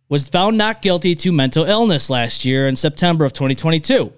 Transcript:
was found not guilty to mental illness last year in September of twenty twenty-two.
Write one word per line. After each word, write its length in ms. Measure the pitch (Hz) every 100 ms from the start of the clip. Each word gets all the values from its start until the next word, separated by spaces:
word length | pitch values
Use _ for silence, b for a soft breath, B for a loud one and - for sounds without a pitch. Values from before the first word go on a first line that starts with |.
| _
was 180 | 143 135
found 280 | 180 202 220
not 240 | 214 220
guilty 320 | 190 180 180 170
to 160 | 185
mental 320 | 156 131 156 175
illness 440 | 214 233 147 -
last 360 | 123 117 - 127
year 220 | 135 135
in 80 | 131
September 500 | 156 - 175 165 139
of 80 |
twenty 200 | - 135
twenty-two. 580 | 131 160 160 - 254 120